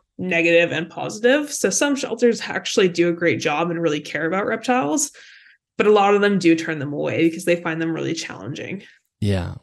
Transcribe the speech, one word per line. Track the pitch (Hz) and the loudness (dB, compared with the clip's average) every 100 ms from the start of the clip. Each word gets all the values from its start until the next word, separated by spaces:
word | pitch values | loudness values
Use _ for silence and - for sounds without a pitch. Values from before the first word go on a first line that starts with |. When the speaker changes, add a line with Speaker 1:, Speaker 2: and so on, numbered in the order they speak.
| _ - | _ -10
Speaker 1:
negative | 185 170 170 170 170 | -2 0 4 4 4
and | 143 165 | 0 -6
positive. | - 143 208 240 285 294 | -8 -8 0 2 2 0
So | - 202 | -2 -2
some | 190 285 277 | 0 0 0
shelters | - 240 240 220 | -4 2 2 2
actually | - - - - 190 | -2 -6 -2 2 2
do | 175 170 | 4 0
a | |
great | 170 170 120 | 2 0 0
job | 151 151 170 | 0 -2 -2
and | 165 | -2
really | 170 151 | -2 -2
care | 147 151 160 | -4 -6 -2
about | 185 208 | -2 -2
reptiles, | 220 240 254 277 302 - - - - - _ _ - | -4 0 0 0 -2 -4 -8 -20 -20 -20 _ _ 0
but | 208 | 4
a | |
lot | 214 202 | 6 4
of | 202 | 4
them | 202 196 | 2 2
do | 170 165 | 4 2
turn | 165 156 | 0 -6
them | 143 | -6
away | 147 151 135 165 | -6 -4 0 0
because | 160 175 | 0 0
they | 175 | -2
find | 175 160 | -2 -4
them | 165 | -4
really | 160 139 | -4 -4
challenging. | 165 - - 98 147 - 196 - _ _ _ | -6 -8 -12 -12 -10 -10 -12 -14 _ _ _
Speaker 2:
Yeah, | 104 98 90 90 | -2 -2 -4 -10